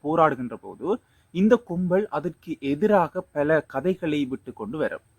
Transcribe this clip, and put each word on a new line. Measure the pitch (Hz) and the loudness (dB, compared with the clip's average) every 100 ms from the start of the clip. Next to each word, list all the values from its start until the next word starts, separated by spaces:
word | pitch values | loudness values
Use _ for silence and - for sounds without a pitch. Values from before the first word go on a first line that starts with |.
போராடுகின்ற | 143 165 156 127 120 | 0 4 4 2 -6
போது, | 113 98 - 143 247 _ _ _ | -10 -14 -8 -4 -4 _ _ _
இந்த | 170 208 233 | 2 4 4
கும்பல் | - 175 180 185 214 | 2 -4 0 0 0
அதற்கு | 151 170 - - 151 | -4 -6 -10 -12 -6
எதிராக | 139 147 208 202 160 185 | -4 0 2 2 2 -4
பல | - 151 147 160 | -6 -2 2 0
கதைகளை | - 135 165 180 165 147 131 | 0 -4 -2 -2 -2 -2 -2
விட்டு | 131 - | -6 -10
கொண்டு | - 107 151 | -10 -8 -4
வரும். | 123 - _ | -4 -4 _